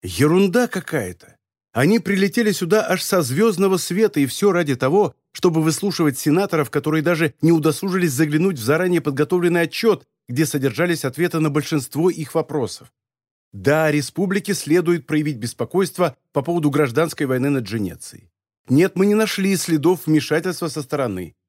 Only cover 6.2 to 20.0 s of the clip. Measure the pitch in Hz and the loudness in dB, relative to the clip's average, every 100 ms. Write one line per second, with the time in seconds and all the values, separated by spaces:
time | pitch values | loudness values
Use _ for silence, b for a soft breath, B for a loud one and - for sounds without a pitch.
6.2 | - 156 196 165 143 147 139 156 156 170 | 2 2 2 -2 0 -2 0 0 0 0
7.2 | 160 - 165 165 156 151 196 185 175 127 | 0 0 2 4 2 0 -2 0 0 0
8.2 | 156 151 185 156 110 156 185 175 151 139 | 0 2 0 0 0 0 2 0 -2 -2
9.2 | 147 180 175 170 165 - 233 196 _ _ | 0 2 2 2 0 0 0 0 _ _
10.2 | _ 143 156 147 135 123 175 170 135 127 | _ -2 -2 0 -2 0 -2 0 -4 -4
11.2 | 170 170 156 147 143 160 123 139 175 156 | -2 0 0 -2 -2 -4 -4 -2 0 -2
12.2 | 143 165 151 151 113 - - _ _ _ | -4 -4 -4 -4 -6 -8 -20 _ _ _
13.2 | _ _ _ 104 95 151 160 147 143 - | _ _ _ -4 0 2 2 0 -4 -4
14.2 | 196 196 - 196 - 170 165 170 127 151 | -2 -2 -2 -6 0 0 2 -2 0 -2
15.2 | 151 131 117 - 120 180 196 - 175 - | -2 -6 -10 -8 -4 -2 -2 -2 -4 -4
16.2 | _ - 135 170 147 143 143 113 165 - | _ -6 -2 0 0 0 0 0 -2 -2
17.2 | 143 131 135 139 104 110 98 78 - - | -2 -2 0 -2 -4 -6 -6 -8 -18 -20
18.2 | _ _ _ _ _ 131 185 180 202 208 | _ _ _ _ _ 2 2 2 2 2
19.2 | 220 - 190 190 - 160 143 185 | 0 0 0 0 0 0 2 0